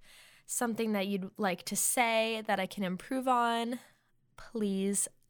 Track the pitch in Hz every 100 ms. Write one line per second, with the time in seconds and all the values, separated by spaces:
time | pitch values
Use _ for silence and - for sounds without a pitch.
0 | - - - - - - 240 226 226 208
1 | 190 202 190 - 208 175 - 202 - -
2 | 233 226 226 220 220 196 190 - 185 185
3 | - 262 254 247 240 233 233 247 - _
4 | _ _ _ - - 226 208 190 196 202
5 | - - _